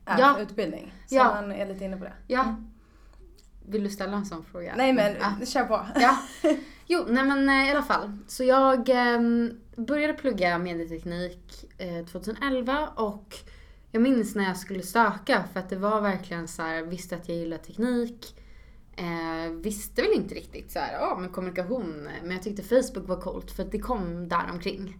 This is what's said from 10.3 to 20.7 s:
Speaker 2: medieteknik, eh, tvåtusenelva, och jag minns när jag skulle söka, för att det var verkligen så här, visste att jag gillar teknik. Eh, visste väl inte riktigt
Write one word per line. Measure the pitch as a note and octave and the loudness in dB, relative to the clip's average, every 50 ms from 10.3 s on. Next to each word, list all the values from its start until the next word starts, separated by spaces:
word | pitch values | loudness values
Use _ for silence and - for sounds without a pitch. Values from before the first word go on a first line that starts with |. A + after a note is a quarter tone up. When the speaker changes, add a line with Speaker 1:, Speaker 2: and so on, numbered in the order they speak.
| G#3+ F#3 F3+ F3 F3 E3+ | 0 2 2 2 2 2
Speaker 2:
medieteknik, | F3+ F3+ E3+ E3 E3+ E3+ E3 D#3+ - F3 E3+ F3 F3+ F3 F3 - - - - - - - - - | 0 -2 -4 -4 -6 -6 -8 -8 -8 -6 -6 -6 -6 -6 -8 -14 -18 -20 -18 -18 -18 -18 -14 -10
eh, | F#3+ F3 E3+ E3+ E3+ | -8 -8 -6 -8 -8
tvåtusenelva, | - - F3+ F#3 G#3+ A3 - C#4 C#4 C4 B3+ A#3+ B3+ C#4 D4 D4+ - | -8 -10 -8 -8 -8 -6 -4 -2 0 0 0 0 0 0 0 -2 -4
och | - - A3 G#3 G#3 G#3 - - - - - - - - - - - - - - | -2 -2 -2 -2 -2 -8 -14 -16 -18 -18 -18 -18 -20 -20 -20 -20 -20 -20 -14 -4
jag | - A3+ | 2 4
minns | A#3+ C4+ C4 A#3 G#3 G#3+ - | 4 4 4 2 2 0 0
när | G#3 G3 | 0 0
jag | F#3 F#3 | 0 0
skulle | F#3 - - G3 F3+ | -4 -6 -8 -8 -8
söka, | F3 - - A#3 A3+ G#3 F#3 - - - B3+ G3 F3 - | -6 0 4 4 4 4 2 -2 0 2 2 2 2 -2
för | - F#3 | -6 -6
att | F3+ - | -6 -6
det | G3+ | -6
var | F#3 G3 G#3 G#3+ G#3+ | -2 0 0 2 2
verkligen | G#3+ G3+ F#3 F3+ F#3 - F3 E3+ E3 D#3+ | 2 2 0 -2 -4 -6 -8 -8 -8 -8
så | - - | -6 -6
här, | E3 D#3+ D#3+ D#3+ | -4 -4 -2 -4
visste | D#3+ E3+ F3+ F3 - - F3+ | -4 -6 -8 -10 -8 -8 -10
att | F3 - - | -8 -6 -6
jag | E3+ E3+ | -6 -4
gillar | E3 E3 E3 D#3+ | -4 -6 -6 -8
teknik. | - - - - A#3 B3+ B3 A#3+ A#3 A#3 A#3+ - - - - - - - - - - - - - - - - | -10 -12 -4 -2 0 0 2 0 0 -2 -6 -12 -18 -18 -18 -20 -20 -20 -20 -20 -20 -20 -20 -20 -20 -18 -12
Eh, | F3+ F3+ E3+ E3+ E3+ E3 E3 E3 E3 E3 E3 | -8 -6 -6 -4 -4 -4 -6 -6 -6 -6 -6
visste | E3 E3 E3+ G#3+ G#3 - - - - A#3+ | -8 -6 -6 -6 -6 -6 -10 -6 -2 0
väl | D4+ G#4+ | 2 4
inte | G#4+ A#3 - - - | 4 2 2 -2 -8
riktigt | - - - - D3+ - - | -12 -12 -12 -16 -16 -14 -8